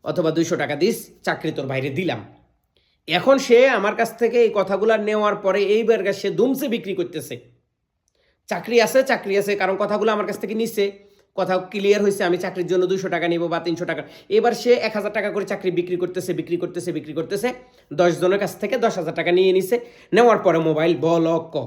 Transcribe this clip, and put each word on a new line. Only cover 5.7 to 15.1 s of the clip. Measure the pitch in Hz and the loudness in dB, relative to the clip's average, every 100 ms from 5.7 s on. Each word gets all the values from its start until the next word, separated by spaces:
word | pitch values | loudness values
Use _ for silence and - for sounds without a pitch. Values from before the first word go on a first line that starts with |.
| 214 220 220 190 | 2 4 2 0
সে | 196 196 | -2 -4
দুমসে | 170 247 269 285 | 0 0 0 -2
বিক্রি | 226 196 180 | -4 -4 -6
করতেছে, | 170 156 123 123 - _ _ _ _ _ _ _ _ _ - | -6 -8 -10 -14 -16 _ _ _ _ _ _ _ _ _ -8
চাকরি | 180 190 240 | -8 0 2
আছে, | 220 262 | 4 4
চাকরি | 262 233 202 196 | 2 -2 0 -2
আছে, | 190 202 | 0 -2
কারণ | 190 190 | -2 -2
কথাগুলো | 202 208 226 | -2 0 0
আমার | 214 196 | 0 -4
কাছ | 196 | -6
থেকে | 202 220 | -6 -4
নিছে, | 226 - 202 196 _ _ _ - | -4 0 -2 -4 _ _ _ -6
কথা | 180 185 | -2 -2
ক্লিয়ার | 185 208 196 208 | -4 -2 2 4
হয়েছে, | 202 196 | 2 2
আমি | 180 175 | 0 0
চাকরির | 190 180 170 | -2 -6 0
জন্য | 185 180 | 0 2
দুইশো | 190 185 | -2 -2
টাকা | 175 170 | -2 0
নিব | 170 170 | -2 -2
বা | 165 | -2
তিনশো | 170 160 170 | -2 -4 -4
টাকা। | 156 - - _ | -6 -10 -20 _
এবার | 208 233 | 2 2
সে | 220 240 | 0 2
এক | 247 226 214 | 2 2 -4
হাজার | 202 | -4